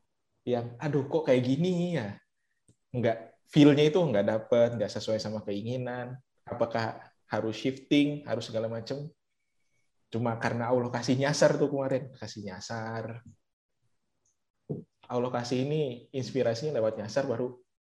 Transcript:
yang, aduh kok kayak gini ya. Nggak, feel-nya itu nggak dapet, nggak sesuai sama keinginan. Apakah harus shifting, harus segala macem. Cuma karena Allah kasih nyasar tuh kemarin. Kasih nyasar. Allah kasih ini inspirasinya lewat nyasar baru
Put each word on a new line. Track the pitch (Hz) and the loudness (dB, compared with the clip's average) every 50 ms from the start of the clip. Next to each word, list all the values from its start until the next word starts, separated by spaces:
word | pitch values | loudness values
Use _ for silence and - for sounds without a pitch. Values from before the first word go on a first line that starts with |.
| _ _ _ _ _ _ _ _ | _ _ _ _ _ _ _ _
yang, | - 123 120 120 120 120 - | -4 -2 -2 -2 -2 -6 -8
aduh | - 160 151 143 143 131 | -6 -4 -2 0 0 0
kok | 135 - 160 156 | 0 -2 0 4
kayak | 143 127 127 | 4 4 4
gini | 120 123 135 151 170 185 180 170 175 180 170 | 4 2 2 2 2 0 0 0 0 -2 -2
ya. | 139 110 101 104 - _ _ _ _ _ _ _ _ _ _ _ _ _ _ | -2 -4 -6 -8 -12 _ _ _ _ _ _ _ _ _ _ _ _ _ _
Nggak, | - 123 110 113 113 - - - - _ _ _ | -4 0 0 0 0 0 -4 -16 -20 _ _ _
feel-nya | - 160 143 147 139 143 151 156 | 8 10 10 10 10 8 6 4
itu | 156 | 4
nggak | 185 170 147 110 101 101 | 4 2 2 2 2 2
dapet, | 107 110 110 - - 123 117 117 117 120 | 2 0 0 0 2 4 4 4 4 2
nggak | 110 104 92 | 0 -4 -4
sesuai | - 107 - - 110 | -4 -6 -4 -2 -2
sama | 104 101 107 110 107 | -2 -2 -4 -6 -6
keinginan. | 104 107 101 101 104 117 127 127 127 123 123 123 123 123 131 131 - _ _ _ - | -6 -6 -6 -4 -4 -4 -6 -6 -6 -6 -6 -8 -8 -10 -12 -14 -16 _ _ _ -12
Apakah | - 120 - 117 - - 117 113 113 - - - - _ _ _ - | -8 -4 -2 -2 0 0 -2 -2 -2 -4 -8 -14 -20 _ _ _ -4
harus | 117 107 107 113 110 | -4 -2 -2 -2 -4
shifting, | - - 135 131 135 - - 151 147 143 147 147 147 - 113 | -2 -2 -4 -4 -4 -2 2 4 4 4 2 0 -4 -6 -4
harus | 113 117 113 - | -4 -4 -4 -4
segala | 117 110 113 113 | -4 -4 -2 -2
macem. | 113 113 113 - 135 143 147 147 - _ _ _ _ _ _ _ _ _ _ _ _ _ _ _ _ _ _ _ | -4 -6 -6 -6 -8 -8 -8 -10 -14 _ _ _ _ _ _ _ _ _ _ _ _ _ _ _ _ _ _ _
Cuma | - 113 120 120 113 | -4 -2 -2 -2 -2
karena | 117 120 117 117 117 117 117 | -2 -2 -2 -2 -2 0 0
Allah | 127 127 120 120 | 2 0 0 0
kasih | 123 120 117 - 123 | -4 -2 0 0 0
nyasar | 127 139 143 151 - 165 147 147 | 2 2 0 2 4 4 4 4
tuh | 147 156 139 | 4 0 0
kemarin. | 139 139 135 135 135 123 - 120 | 0 -2 -2 0 -2 -2 -4 -6
Kasih | - - 110 107 - 107 104 | -14 -14 -14 -14 -12 -12 -12
nyasar. | 98 92 98 - - 117 113 110 113 113 113 110 110 113 117 - - - _ _ _ _ _ _ _ _ _ _ _ _ _ _ _ _ _ _ _ _ _ _ _ _ _ _ - 143 - - - _ _ - | -12 -12 -12 -10 -10 -8 -8 -6 -6 -6 -8 -8 -8 -10 -14 -16 -20 -20 _ _ _ _ _ _ _ _ _ _ _ _ _ _ _ _ _ _ _ _ _ _ _ _ _ _ -12 -10 -10 -12 -16 _ _ -12
Allah | - 123 123 123 127 | -6 -4 -4 -2 -2
kasih | 127 120 120 - 131 127 131 | -2 -4 -4 -2 -2 -2 0
ini | 143 151 156 147 131 120 - - - | 0 -2 -2 -2 -4 -6 -10 -14 -10
inspirasinya | - 135 123 104 - 131 113 117 113 - 156 151 143 120 | -8 -8 -6 -2 0 0 2 2 0 -2 -2 -2 0 0
lewat | 110 110 - | 0 0 0
nyasar | 110 104 113 - 139 139 | -2 -6 -4 -2 -2 0
baru | 135 113 117 123 127 - - _ _ _ _ _ | 0 -2 -2 -4 -6 -6 -10 _ _ _ _ _